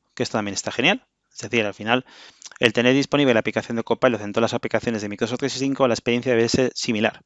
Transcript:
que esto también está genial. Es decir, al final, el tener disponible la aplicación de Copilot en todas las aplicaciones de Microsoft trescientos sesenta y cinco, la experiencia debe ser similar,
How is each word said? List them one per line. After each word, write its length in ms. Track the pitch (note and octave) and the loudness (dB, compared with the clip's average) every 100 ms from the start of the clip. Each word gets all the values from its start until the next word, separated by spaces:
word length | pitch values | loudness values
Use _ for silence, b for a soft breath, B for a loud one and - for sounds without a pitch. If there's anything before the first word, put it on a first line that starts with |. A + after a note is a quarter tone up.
| _ | _
que 100 | - | -8
esto 140 | A#2+ A2+ | -4 -2
también 160 | G2+ | -4
está 180 | F#2 G#2+ | -6 -8
genial. 340 | - D3 B3+ _ _ _ | 0 0 0 _ _ _
Es 160 | - G#2+ | -16 -4
decir, 160 | A#2+ G#2 | -2 -2
al 80 | F#2+ | -4
final, 300 | G#2+ B2 - B B B B B | 0 0 -2 B B B B B
el 140 | A#2+ | 2
tener 220 | A#2+ B2 C#3 | 4 4 4
disponible 380 | C3 C#3+ C#3 | 2 2 4
la 60 | A2 | 4
aplicación 360 | G#2+ G#2+ G2+ A#2 | 2 -4 -4 -6
de 80 | |
Copilot 380 | - A2+ C3 G#2+ | -2 2 2 2
en 120 | G#2 | -2
todas 180 | A2+ A2+ | 0 0
las 40 | A#2 | -2
aplicaciones 480 | A2+ A2 B2 A2 | -2 -2 -2 -4
de 60 | G#2 | -6
Microsoft 300 | G2+ A2+ B2 | -4 -4 -4
trescientos 140 | C3+ | -6
sesenta 120 | C3 C#3 | -4 -4
y 100 | C3+ | 0
cinco, 120 | C3 | 2
la 60 | |
experiencia 380 | A2+ - A#2+ B2+ | 2 0 -2 2
debe 180 | A#2 A#2 | 2 2
ser 220 | - B2+ | 2 0
similar, 480 | - - G#2+ A2 - | -2 -4 0 0 -2